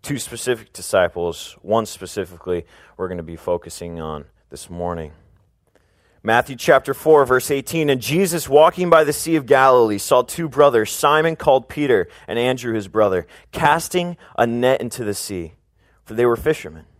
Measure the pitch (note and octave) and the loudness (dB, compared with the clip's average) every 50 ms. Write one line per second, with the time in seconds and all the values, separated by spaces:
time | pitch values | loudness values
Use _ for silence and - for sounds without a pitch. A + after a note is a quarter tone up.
0 | - - C#3+ B2 - - A#2+ A2+ - B2+ B2 A2+ - _ _ - F2 - - F#2+ | -8 -8 -8 -8 -8 -12 -12 -8 -4 -4 -4 -4 -6 _ _ -16 -8 0 2 2
1 | F2+ E2+ - F2 E2+ F2 D#2+ - - - - _ - F2 G#2+ A2+ A2 - - - | 2 2 -2 -6 -6 -6 -6 -10 -16 -20 -20 _ -6 -2 -2 -2 -2 -4 -12 -16
2 | G2 F2 - G#2 F#2 F2 F2+ E2 - F#2 F2+ F2 E2 _ _ _ _ _ _ - | -16 -10 -8 -8 -8 -8 -12 -16 -8 -6 -6 -6 -6 _ _ _ _ _ _ -10
3 | F#2 F2+ F#2 F2 E2 D#2+ E2 E2 - F#2 F2 E2+ - E2 - - F2 E2+ E2+ E2 | -8 -8 -8 -10 -12 -12 -16 -10 -6 -4 -4 -4 -6 -14 -16 -14 -14 -12 -12 -10
4 | D#2+ D#2 D2+ D2+ C#2+ _ _ _ _ _ D2 - - - F2 F2 F2 F2 F2 E2+ | -10 -10 -10 -12 -14 _ _ _ _ _ -20 -20 -18 -16 -12 -8 -6 -6 -6 -8
5 | D#2+ D2+ D#2+ _ _ _ _ _ _ _ _ _ _ _ _ _ _ _ _ _ | -10 -14 -16 _ _ _ _ _ _ _ _ _ _ _ _ _ _ _ _ _
6 | _ _ _ _ _ A2 A2 B2 B2 - C3+ A#2 - - D3+ C3+ - C#3 C3+ - | _ _ _ _ _ 2 2 2 0 -2 -10 -4 2 4 4 4 4 -2 -8 -2
7 | - D#3 D#3 C#3+ C3+ B2 B2+ B2+ - - D3 C#3 B2 - - E3 D#3 C#3+ C3+ B2+ | 4 4 6 6 6 4 2 0 2 -2 -4 -4 -4 -6 -4 -2 0 0 -2 -2
8 | A2 G#2 D3 F3+ G3 E3+ E3+ E3 - C3 C#3 D3+ D#3 E3+ - F3+ F3+ F3 E3 D#3+ | -2 -2 0 0 0 0 -2 -6 -4 4 6 6 6 6 4 0 2 4 4 4
9 | D#3 C#3+ D3 - - E3 E3 D#3 C3 A#2 C#3 C3 C3 C3+ B2+ B2 A#2 A2 G#2 G2 | 4 2 -2 -4 -4 -2 -2 -2 2 2 4 6 6 6 6 6 4 2 0 -4
10 | - - C#3 B2+ B2 - - - E3+ D3+ A#2+ C3+ D3 C#3+ B2 A2+ A2 - - - | 0 2 2 2 2 0 -6 -8 -8 -6 2 4 4 6 6 2 0 0 -4 0
11 | D3+ C#3+ D3+ D#3 D#3 E3 D#3+ - - D3+ C3 C3+ - _ - D3 D3 C3+ A#2+ G2 | 2 2 4 4 2 0 -4 -2 2 2 2 2 0 _ -6 -4 0 2 2 2
12 | F2 - - - - - F#2 A#2 A#2+ B2+ B2+ B2+ A#2+ A#2+ A2+ A2 G2 F#2+ - A2 | 0 -4 -10 -20 -12 -6 -4 -2 0 -2 -2 -4 -6 -6 -6 -6 -6 -4 0 0
13 | G#2+ G2+ F#2+ F2+ E2 _ - - _ _ - - D#3+ D3 D3+ E3 - - - F3+ | 2 2 0 -2 -4 _ -20 -20 _ _ -8 0 2 2 2 0 -2 -4 -4 -4
14 | F3 F3 E3+ _ - - - - A#2+ A#2 A#2 A#2+ B2 B2+ C3+ - - A#2 - - | -4 -4 -10 _ -18 -14 -2 -2 -2 0 0 0 0 0 0 0 -4 -8 -8 -8
15 | A#2 G#2 G2+ - - - G2+ F2+ E2 D#2+ _ _ _ _ _ _ _ _ _ _ | -6 -6 -6 -8 -8 -10 -10 -10 -10 -12 _ _ _ _ _ _ _ _ _ _
16 | _ - A2 A2+ B2 A#2+ A#2 A2+ - D#3 D#3 - - E2 C#2 D#2+ - _ _ | _ -8 -2 0 2 2 2 0 -2 -4 -4 -4 -8 -16 -18 -20 -20 _ _